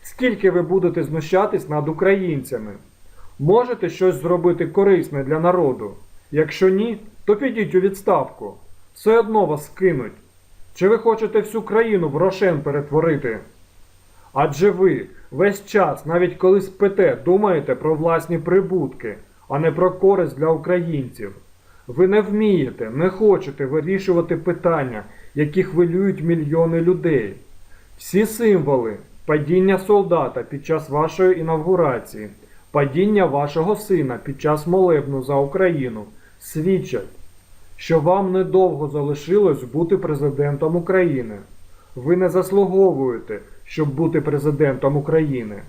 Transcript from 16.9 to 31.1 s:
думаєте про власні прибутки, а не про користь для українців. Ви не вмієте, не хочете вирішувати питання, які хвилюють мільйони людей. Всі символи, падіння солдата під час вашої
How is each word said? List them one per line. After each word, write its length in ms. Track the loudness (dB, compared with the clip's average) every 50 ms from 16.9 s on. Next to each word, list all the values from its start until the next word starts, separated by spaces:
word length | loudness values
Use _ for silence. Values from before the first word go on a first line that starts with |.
| 2 4 2 2 2 0 0
думаєте 500 | 2 2 2 4 2 0 0 0 -2 -4
про 200 | -2 0 -2 -2
власні 420 | 0 0 0 0 0 -2 -2 -6 -4
прибутки, 760 | -2 2 2 2 2 2 -2 -2 -2 -2 -6 -8 -10 -12 -12 -12 -18 _ _ _ _ _
а 100 | -4 0
не 120 | 0 0
про 200 | 0 2 0 0
користь 460 | 0 2 2 4 4 4 2 -2 -2 -4
для 120 | 0 0
українців. 880 | 0 0 0 0 0 0 0 -2 -4 -4 -6 -6 -10 -14 -14 -14 -14 -16 -20 _ -20 _ _ _ -20 -20 _ -14
Ви 200 | 0 0 2 4
не 140 | 4 2
вмієте, 680 | 0 0 0 0 2 2 2 2 0 -2 -4 -8 -10 -8
не 200 | -4 -2 -2 -2
хочете 560 | 0 2 4 4 4 4 0 -6 -8 -6 -6
вирішувати 720 | -2 -2 -2 -2 0 -4 -4 0 0 0 0 2 0 -2 -4
питання, 680 | -2 -4 -4 0 0 0 0 0 -2 -4 -6 -10 -12 -14 -20 -20 -20 -10 -2
які 280 | -2 -2 0 0 -2 -2
хвилюють 600 | 0 2 2 2 2 2 0 0 0 0 -2 0
мільйони 580 | 0 0 0 0 -2 0 2 2 2 2 0
людей. 520 | 2 2 0 0 0 0 0 0 -2 -2 -10 -14 -20 _ -20 -20 -20 -20 -20 -20 -20 -20 -20 -20
Всі 280 | -18 -2 0 0 0
символи, 680 | 0 -2 0 2 4 4 4 4 2 0 0 0 -2 -6 -8 -14 -20 -20 -18 -4
падіння 540 | 0 0 0 0 2 2 2 4 4 2 0
солдата 640 | 2 2 2 2 4 4 2 0 0 -2 -4 -8 -8
під 220 | -8 -10 -12 -4
час 240 | -4 -4 -4 -2 -4
вашої 500 | -2 -2 -2 -2